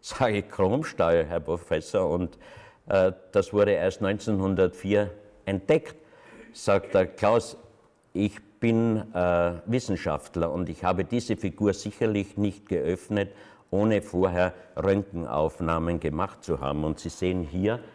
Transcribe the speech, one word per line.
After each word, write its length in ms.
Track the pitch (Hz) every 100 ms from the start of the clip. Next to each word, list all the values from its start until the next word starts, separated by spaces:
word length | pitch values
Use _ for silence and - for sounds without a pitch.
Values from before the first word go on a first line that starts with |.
Sage 360 | - - 127 101
ich, 120 | -
"Chromstahl, 760 | - 95 131 160 - 85 85 78
Herr 160 | 85
Professor, 680 | 76 85 - 80 - 101 87
und, 300 | 87 87 - - - - _ -
äh, 240 | 98 92 92 -
das 220 | 101 -
wurde 200 | 104 104
erst 280 | 95 92 -
neunzehnhundertvier 1120 | 98 104 - 98 95 95 92 - 95 104 101 - - - -
entdeckt." 520 | 98 - 156 - - - - - - -
Sagt 420 | - - 98 - 98
er, 100 | 92
"Klaus, 520 | - 104 117 - - - _ _ _ _
ich 280 | 87 101 - - _
bin, 440 | 117 113 117 107 -
äh, 380 | 90 90 87 87 85 101
Wissenschaftler 840 | 127 - 90 85 73 - 87 82
und 180 | 80 85
ich 140 | 80
habe 200 | 90 92
diese 320 | 90 120 - 104
Figur 380 | 95 - 104
sicherlich 640 | 92 104 - 110 104 98 -
nicht 300 | 104 - -
geöffnet, 680 | 87 71 90 - 104 98 - - - _
ohne 320 | 95 107 104
vorher 520 | - 87 95 90 90 - - -
Röntgenaufnahmen 1200 | 95 98 - 85 73 67 80 - 82 82 82 85
gemacht 440 | 78 78 98 -
zu 160 | - 73
haben." 260 | 67 73 78
Und 140 | 80
Sie 100 | 85
sehen 340 | - 90 92
hier, 380 | 80 90 101 120 -